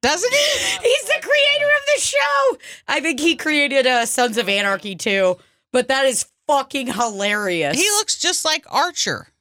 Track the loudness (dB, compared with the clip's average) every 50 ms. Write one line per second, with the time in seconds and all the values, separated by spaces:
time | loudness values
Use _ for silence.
0 | 2 2 0 2 0 0 2 2 2 2 0 -2 -2 -4 -6 -2 0 2 2 2
1 | 0 -2 -2 -2 0 0 2 2 4 2 2 2 2 2 2 2 2 0 0 0
2 | 0 -2 0 0 0 2 2 2 2 2 0 0 -8 -20 -20 -18 _ -4 -4 -2
3 | 0 -2 -4 0 0 0 0 0 -2 -2 0 2 2 2 2 2 2 4 2 2
4 | 0 0 0 0 0 0 0 -2 -2 0 0 0 0 0 -2 -2 -4 -8 -10 -6
5 | -4 -2 0 2 2 2 0 -2 _ _ _ _ _ _ -2 -2 0 0 0 2
6 | 2 2 0 0 -6 _ _ _ _ 0 0 0 0 _ -6 -6 -4 -4 -4 -2
7 | -2 -4 -2 -2 -2 0 0 0 0 -2 0 0 0 0 0 0 0 2 2 0
8 | -2 -2 -4 -2 -2 -2 -2 -2 -2 -2 -2 -2 -4 -4 -2 0 0 0 -2 -4
9 | -4 -4 -4 -6 -8 _ _ _